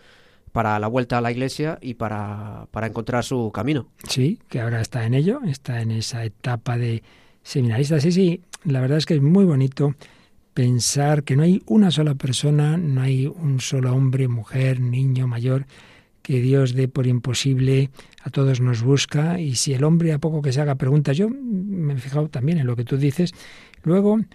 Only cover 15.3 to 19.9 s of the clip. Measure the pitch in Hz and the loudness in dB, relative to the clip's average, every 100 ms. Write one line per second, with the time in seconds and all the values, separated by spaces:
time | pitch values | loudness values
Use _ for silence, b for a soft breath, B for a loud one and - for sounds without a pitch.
15.3 | 117 123 131 135 B B B B _ - | -2 0 -2 -4 B B B B _ -4
16.3 | 131 123 139 131 123 131 139 127 123 123 | 0 2 4 2 0 -2 0 0 0 0
17.3 | 120 139 131 131 135 139 B B B - | -2 0 2 2 2 0 B B B -8
18.3 | 139 135 127 127 120 120 139 - 147 156 | 0 0 2 0 0 2 2 2 0 0
19.3 | 175 156 117 - 127 151 | -2 -2 -2 -2 0 2